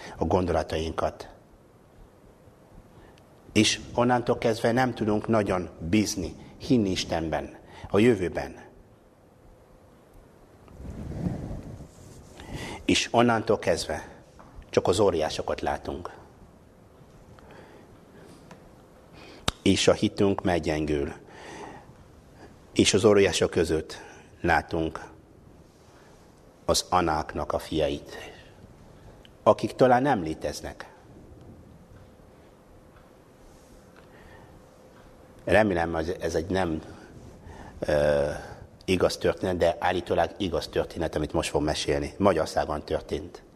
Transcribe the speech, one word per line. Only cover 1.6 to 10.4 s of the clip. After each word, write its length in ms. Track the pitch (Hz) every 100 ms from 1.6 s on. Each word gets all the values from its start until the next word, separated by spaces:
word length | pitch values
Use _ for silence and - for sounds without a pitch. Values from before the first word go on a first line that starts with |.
| - - - - - _ - - - - - - - - - - - - -
És 280 | 104 107 - -
onnantól 440 | - 123 123 117 117
kezdve 340 | 117 110 120
nem 220 | 120 127
tudunk 340 | 117 107 107 -
nagyon 400 | 113 98 92 85 -
bízni, 560 | 80 107 95 - 78 - - -
hinni 320 | - 127 98
Istenben, 680 | 90 - 82 80 73 71 - - - -
a 80 | 98
jövőben. 580 | 120 101 85 73 67 - - - - - - _ - - - - - - - - - - - -